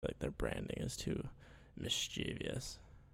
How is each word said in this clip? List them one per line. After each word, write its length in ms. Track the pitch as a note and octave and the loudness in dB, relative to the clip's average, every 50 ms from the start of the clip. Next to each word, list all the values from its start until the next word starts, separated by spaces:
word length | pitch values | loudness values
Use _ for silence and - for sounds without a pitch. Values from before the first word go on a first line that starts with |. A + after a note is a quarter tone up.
| - | 2
Like, 160 | - - - | 0 0 2
their 100 | - D2 | 0 0
branding 480 | - - - - - - - - - - | 2 2 2 2 4 2 2 0 2 2
is 180 | - - - | 2 0 0
too 300 | - - - - - - - - - - - - - - - - | 0 0 2 2 2 0 -2 -6 -8 -16 -16 -16 -16 -18 -14 -6
mischievous. 1000 | - - - - - - - - - - - - - - - - - C3 - - - - - - - - - | -2 0 2 2 2 2 0 2 0 2 2 2 0 0 0 0 0 0 -2 -6 -8 -12 -16 -16 -16 -18 -18